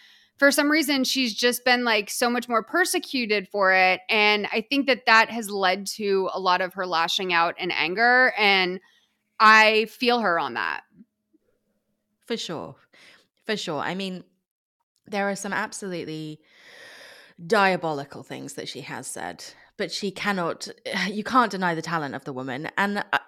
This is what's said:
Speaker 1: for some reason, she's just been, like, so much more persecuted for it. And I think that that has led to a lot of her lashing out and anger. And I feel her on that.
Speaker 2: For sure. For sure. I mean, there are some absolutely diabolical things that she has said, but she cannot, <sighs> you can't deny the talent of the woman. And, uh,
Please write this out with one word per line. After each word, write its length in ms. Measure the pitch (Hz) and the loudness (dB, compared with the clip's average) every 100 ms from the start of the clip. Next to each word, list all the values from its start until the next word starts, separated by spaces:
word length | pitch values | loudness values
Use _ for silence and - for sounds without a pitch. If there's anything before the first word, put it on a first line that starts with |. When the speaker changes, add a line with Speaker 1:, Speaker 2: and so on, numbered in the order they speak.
| - _ _ _ | -20 _ _ _
Speaker 1:
for 120 | 277 | 2
some 180 | 277 294 | 4 2
reason, 360 | 302 277 277 | 2 2 0
she's 280 | 262 269 247 | 0 0 -2
just 320 | 202 240 240 | 0 0 0
been, 200 | - 247 | 2 2
like, 260 | 247 214 208 | 2 0 -2
so 180 | - 240 | -2 0
much 200 | 240 240 | 0 -2
more 160 | 233 | -2
persecuted 840 | - 330 359 359 - 262 233 208 190 | 0 0 0 -2 -4 -4 -2 -2 -2
for 260 | 208 190 | 0 4
it. 280 | 185 185 180 - | 6 4 2 0
And 380 | 220 208 208 202 | 2 4 2 0
I 160 | 226 214 | -4 -2
think 200 | 277 277 | -2 0
that 180 | 247 - | 0 6
that 240 | 226 220 | 6 6
has 180 | 226 208 | -2 -6
led 380 | 202 185 185 196 - | 0 0 0 -4 -6
to 300 | 208 196 185 | 0 0 0
a 60 | 180 | 0
lot 200 | 185 180 | 2 2
of 140 | 185 | 0
her 100 | 190 | -4
lashing 480 | 185 165 165 - 190 | -2 0 0 -2 0
out 220 | 170 170 - | 2 2 0
and 100 | 180 | -4
anger. 600 | 120 151 185 233 247 254 202 | -2 -2 2 4 4 4 2
And 440 | 214 196 180 185 - _ _ _ _ - | 2 4 2 -4 -12 _ _ _ _ 4
I 460 | 202 220 220 220 | 8 10 8 4
feel 340 | 220 - 240 240 | 0 -2 0 2
her 220 | 208 165 | 2 0
on 140 | 139 | -2
that. 260 | 117 87 71 - _ - _ _ _ _ _ _ _ _ _ _ _ - | -4 -4 -6 -10 _ -20 _ _ _ _ _ _ _ _ _ _ _ -10
Speaker 2:
For 100 | 233 | -8
sure. 380 | - 156 95 135 _ _ - - _ _ | -6 -10 -10 -16 _ _ -20 -20 _ _
For 120 | - 214 | -8 -6
sure. 240 | - 147 | -4 -6
I 140 | 95 | -4
mean, 300 | 180 190 185 - _ _ _ _ _ _ _ - | -6 -8 -10 -14 _ _ _ _ _ _ _ -8
there 240 | 208 202 | -4 -4
are 60 | 196 | -4
some 160 | 202 | -6
absolutely 880 | 190 208 - 202 175 151 156 156 151 _ _ - - - - - - - - 165 | -6 -6 -8 -8 -8 -8 -10 -10 -14 _ _ -20 -20 -20 -20 -20 -20 -20 -20 -2
diabolical 760 | 214 190 180 165 147 139 127 | 2 4 2 -2 -4 -8 -14
things 300 | - 131 135 | -14 -14 -12
that 140 | - - | -12 -12
she 120 | - | -12
has 260 | 139 123 131 | -12 -12 -12
said, 380 | - 85 87 - - _ - | -10 -10 -12 -16 -20 _ -10
but 140 | 185 | -8
she 200 | - 202 | -6 -6
cannot, 580 | 185 202 196 170 - - - - | -4 -4 -2 -4 -6 -12 -14 -8
<sighs> 180 | 190 185 | -4 -4
you 160 | 208 | -4
can't 260 | 208 254 233 | 0 2 2
deny 240 | 190 185 | 0 -2
the 80 | 160 | -2
talent 320 | 160 165 143 | -4 -4 -4
of 100 | 123 | -8
the 80 | - | -10
woman. 380 | 127 131 127 156 - | -10 -8 -8 -6 -4
And, 220 | 196 202 - | -2 -4 -2
uh, 60 | - | -4